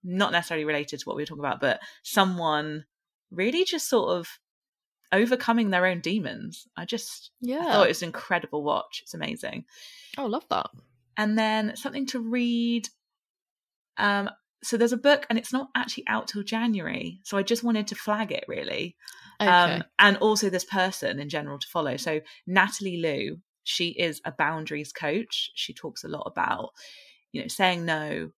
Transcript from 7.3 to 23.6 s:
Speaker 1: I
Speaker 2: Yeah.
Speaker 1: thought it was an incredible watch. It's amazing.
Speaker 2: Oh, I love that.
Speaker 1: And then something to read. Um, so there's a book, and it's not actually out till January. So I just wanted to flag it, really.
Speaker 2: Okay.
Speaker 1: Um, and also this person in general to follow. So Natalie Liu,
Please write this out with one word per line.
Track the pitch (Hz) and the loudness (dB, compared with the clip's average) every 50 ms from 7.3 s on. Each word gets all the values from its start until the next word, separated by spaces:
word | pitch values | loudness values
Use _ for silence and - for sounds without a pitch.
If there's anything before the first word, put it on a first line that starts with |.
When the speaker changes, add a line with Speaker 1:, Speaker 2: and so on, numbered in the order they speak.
| _ _ | _ _
Speaker 1:
I | 247 240 | -6 -4
Speaker 2:
Yeah. | 262 302 349 320 | -4 -2 0 4
Speaker 1:
thought | 247 208 190 | 6 8 8
it | - | 6
was | 175 - | 6 0
an | 180 | -4
incredible | 170 - - - - 185 175 170 - - 151 | -6 -6 -8 -4 -2 -2 -2 -2 -2 -6 -2
watch. | 143 147 151 - - - - - | 0 0 0 0 -2 -6 -12 -14
It's | - - - | -14 -12 -10
amazing. | 170 156 151 151 - - - - - - _ _ - - - - - - - - | -8 -6 -6 -6 -6 -8 -8 -8 -10 -12 _ _ -20 -20 -20 -20 -20 -20 -14 -8
Speaker 2:
Oh, | - 277 | -6 -4
I | 226 | -2
love | 208 320 - _ | -2 -4 -2 _
that. | - - - - _ - _ _ _ _ _ _ _ | -2 -2 -2 -4 _ -18 _ _ _ _ _ _ _
Speaker 1:
And | - 214 208 214 | -2 0 2 2
then | 220 220 214 214 220 214 214 - | 2 2 2 2 0 0 -2 -6
something | - - 285 - 277 269 | -6 -8 -6 -4 -4 -6
to | 262 - 254 | -4 -4 -6
read. | 226 226 233 247 240 240 233 233 233 233 233 233 208 - _ _ _ _ _ _ _ _ _ _ _ _ _ _ _ _ _ _ _ _ _ | -4 -2 -2 0 0 2 2 2 2 2 0 -2 -2 -6 _ _ _ _ _ _ _ _ _ _ _ _ _ _ _ _ _ _ _ _ _
Um, | - - 202 202 202 196 202 - _ _ _ _ _ | 0 2 2 2 2 0 -4 -8 _ _ _ _ _
so | - - - | -6 -2 2
there's | 220 233 233 | 4 4 4
a | 247 | 2
book, | 240 254 285 294 277 - - | 4 6 6 6 6 4 -2
and | 220 233 | -2 -2
it's | 233 - | -2 -2
not | - 262 277 - _ | -4 -4 -4 -2 _
actually | 254 247 - - - - | -4 -4 -4 -6 -6 -4
out | - 214 220 220 - | -2 -2 -2 -2 -4
till | - 208 | -8 -8
January. | 196 202 226 226 233 240 214 196 160 - - - - 170 175 190 _ | -6 -4 -2 0 0 0 0 0 -2 -4 -6 -6 -6 -8 -10 -12 _
So | - 208 | -4 -2
I | 196 | -2
just | 196 196 233 233 233 | 0 0 0 0 2
wanted | 233 226 214 208 208 | 0 2 2 0 -4
to | 202 | -6
flag | - - - 208 214 226 - | -8 -2 -2 -2 -2 -2 -4
it, | - - - | -4 -6 -6
really. | - - - - - - - - 175 - _ - - - - - - - _ | -6 -6 -6 -4 -4 -4 -4 -6 -6 -10 _ -20 -20 -20 -20 -20 -20 -4 _
Speaker 2:
Okay. | 208 196 | 4 6
Speaker 1:
Um, | 180 180 175 170 147 170 165 _ _ - | 8 8 8 6 4 0 -4 _ _ 8
and | 202 202 202 - | 10 10 10 8
also | - 220 214 208 220 196 | 4 4 4 4 2 0
this | 180 180 - | 0 -2 -4
person | - 190 190 185 190 185 - - - - 143 | -2 0 0 2 0 0 -4 -4 -4 -4 -4
in | 147 143 | -6 -6
general | 156 156 147 143 143 139 | -6 -6 -6 -6 -8 -10
to | - - | -10 -4
follow. | - 170 156 139 127 | -4 -2 -2 -2 -4
So | 135 - 170 156 156 156 - - - _ | -4 -4 -2 -2 -4 -4 -8 -20 -16 _
Natalie | - 180 190 185 196 - - 208 190 175 | 2 4 4 4 4 0 -4 -4 -4 -4
Liu, | 170 165 160 143 131 - 143 160 170 _ _ _ _ | 0 0 0 0 0 -2 -4 -6 -10 _ _ _ _